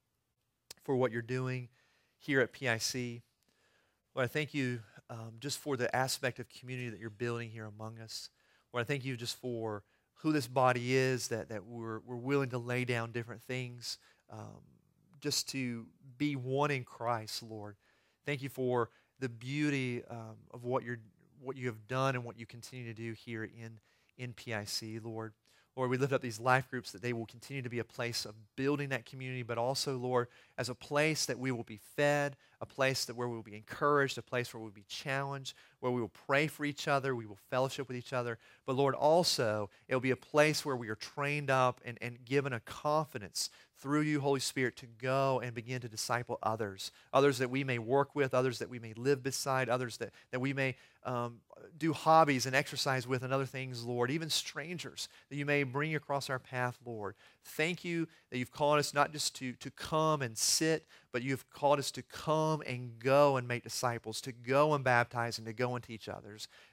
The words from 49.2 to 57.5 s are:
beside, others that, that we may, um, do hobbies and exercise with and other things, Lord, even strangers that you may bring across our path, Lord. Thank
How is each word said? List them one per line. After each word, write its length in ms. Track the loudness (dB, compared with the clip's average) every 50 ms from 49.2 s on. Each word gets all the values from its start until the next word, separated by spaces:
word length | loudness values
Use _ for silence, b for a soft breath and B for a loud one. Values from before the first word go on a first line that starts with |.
| 2
beside, 480 | -2 -4 -2 0 0 2 2 2 2
others 260 | 2 0 0 -2 -4 -6
that, 120 | -8 -8 B B B B -4
that 80 | -2
we 120 | -2 0 0
may, 240 | 0 0 0 -2 B B B B B -6
um, 340 | -4 -2 -2 -2 -4 -6 -10 _ _ -20 -20 -20 -20 -8 -2
do 160 | 0 0 0
hobbies 500 | 2 6 8 10 10 10 8 6 4 2
and 100 | 2 2
exercise 520 | 2 2 0 -2 -2 0 0 0 0 0
with 160 | 0 -2 -2 0
and 100 | 0 0
other 140 | 0 0
things, 360 | -2 -4 -8 -8 -8 -8 -8 -6
Lord, 280 | -4 -2 0 0 0
even 180 | 0 -2 -2 -2
strangers 800 | -2 -2 -2 -4 -6 -8 -8 -8 -8 -10 -10 -10 -10 -10 -12 B B B B _
that 60 | -6
you 100 | -4 0
may 160 | 4 4 4 4
bring 320 | 2 0 0 0 0 0
across 340 | -2 -2 0 -2 -2 0 -2
our 100 | -4 -4
path, 400 | -4 -4 -2 0 0 0 -2 -4 -8
Lord. 300 | -10 -8 -6 -6 -6 -6 B B B B B -20
Thank 420 | -8